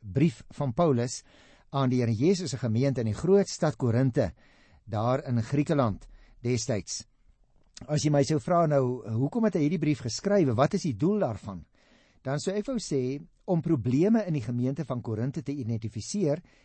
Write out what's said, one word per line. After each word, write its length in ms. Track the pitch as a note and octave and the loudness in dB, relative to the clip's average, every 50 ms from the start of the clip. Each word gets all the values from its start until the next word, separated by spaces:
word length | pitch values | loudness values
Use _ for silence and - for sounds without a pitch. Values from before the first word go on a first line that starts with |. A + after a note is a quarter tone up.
brief 420 | - G2+ F2 C3 D#3 E3 - - - - | -12 -4 2 2 2 2 2 -2 -10 -12
van 240 | - - C#3+ C#3+ A2+ | -8 -6 -4 -2 0
Paulus 480 | - F3 D#3+ C3 A#2 A#2+ C3 - - - - - - - - - _ _ _ | 2 2 4 4 2 0 -2 -6 -10 -14 -20 -20 -20 -20 -20 -20 _ _ _
aan 200 | - C#3 C3+ B2+ | -2 0 0 2
die 100 | B2 B2 | 2 2
Here 120 | A#2+ A#2 | 2 2
Jesus 380 | A2+ G#2 C#3 F3+ G3+ F3 F3+ C3 | 2 2 2 2 2 0 -2 -6
se 80 | - A2+ | -6 -4
gemeente 420 | B2+ A2+ A2 A#2+ C3+ C#3 B2+ C3 | -2 0 0 2 2 2 0 0
in 60 | A2+ | -2
die 80 | A2 G#2 | -2 -2
groot 340 | - - F3+ G3 G3+ F#3+ - | 0 2 4 4 4 4 2
stad 280 | - - E3+ D3+ - | -2 -2 -2 -2 0
Korinte, 560 | - C3 A#2 A2 B2 C3+ C3 - C#3+ A2+ F2+ - - - _ _ _ _ _ - - _ | 0 0 2 2 2 2 2 2 0 0 0 -4 -10 -18 _ _ _ _ _ -20 -20 _
daar 400 | G#2 A2 G#2 A2+ A#2+ B2+ C3+ - | -6 -4 -2 0 0 0 0 -2
in 180 | C3+ A#2+ A#2 | -2 -2 -2
Griekeland 640 | A2 - C#3+ D3 D3 - D#3 C#3+ B2+ G#2+ F#2 - - - - - - - - - | 0 0 0 0 2 2 2 2 2 2 0 -4 -10 -18 -20 -20 -20 -20 -14 -8
destyds. 640 | - A#2+ B2+ A#2 - - A#2 G2 F2 - - - - _ _ _ _ - _ _ _ _ _ _ _ _ _ - - - | -4 -2 -2 -2 -2 -2 -2 -4 -4 -8 -12 -12 -14 _ _ _ _ -20 _ _ _ _ _ _ _ _ _ -16 -6 -4
As 160 | D3+ C3+ D3 | -2 0 2
jy 80 | D#3 | 4
my 100 | D3 C#3+ | 4 4
sou 160 | C#3 - D#3 C#3+ | 4 4 0 0
vra 240 | - - F3 E3+ E3+ D3+ | 0 2 2 2 4 4
nou, 320 | D3 C#3 C3 B2 B2+ A#2+ G#2+ G#2+ A2+ | 4 2 2 2 -2 -4 -6 -4 -2
hoekom 320 | A#2 C3+ D3 - A#3 A3 G#3+ | -2 -2 -2 0 0 0 2
het 80 | G3+ F3 | 2 2
hy 60 | C#3+ | 2
hierdie 180 | D3 F3+ E3 | 0 0 0
brief 220 | D3 D3+ D3+ - - | 0 0 0 -2 -4
geskrywe, 500 | A#2 - - - G3 G3+ G3+ D#3 C3 A2 | -8 -8 -4 -2 2 2 4 4 4 4
wat 220 | A#2 C#3+ - - | 2 2 2 0
is 80 | F#3+ - | -2 -2
die 100 | D3+ A#2 | -4 -2
doel 280 | F#2+ D3+ F#3 G#3+ G#3 F3+ | 0 0 0 2 0 0
daarvan? 400 | B2 G#2 - - A2 F#2+ F2 D2+ - _ _ _ _ _ _ _ _ _ _ - | -2 -4 -6 -10 -12 -12 -12 -14 -18 _ _ _ _ _ _ _ _ _ _ -8
Dan 160 | C3 C#3+ D3+ | -6 -6 -4
sou 140 | - F#3+ G3 | -4 -4 -4
ek 140 | G#3 G#3 C#4+ | -4 -4 -4
wou 100 | C4 G#3+ | -6 -6
sê, 380 | - - D3+ C3+ B2+ B2+ C#3 D3 - - _ _ _ | -4 -2 -2 -2 -2 -2 -4 -6 -10 -16 _ _ _
om 160 | - F3+ E3 | -2 0 0
probleme 600 | - D#3+ E3 B2 F#2+ B2 B2 C#3+ F3 A3 A#3 A3 G3+ F3+ | 2 2 0 0 2 2 2 4 4 4 4 4 2 0
in 80 | D#3 C#3+ | -2 -2
die 60 | G#2+ | -2
gemeente 420 | A#2 A#2+ B2 B2 C3 C3+ - D3+ - | -4 -2 -2 -2 -2 -2 -4 -6 -6
van 140 | B2+ A#2+ - | -6 -6 -6
Korinte 380 | A#2+ A2 G#2+ A#2+ C#3 - E3 A#2+ | -6 -4 -4 -4 -4 -6 -6 -6
te 80 | C#3 | -6
identifiseer 880 | C#3+ D3 A#2 A2+ A#2 A2 - G#2+ - A2 - - - G#3 F#3 C#3+ D3 F3 - _ _ _ | -6 -6 -4 -4 -4 -4 -6 -8 -8 -10 -8 -6 -4 -2 0 0 0 -2 -6 _ _ _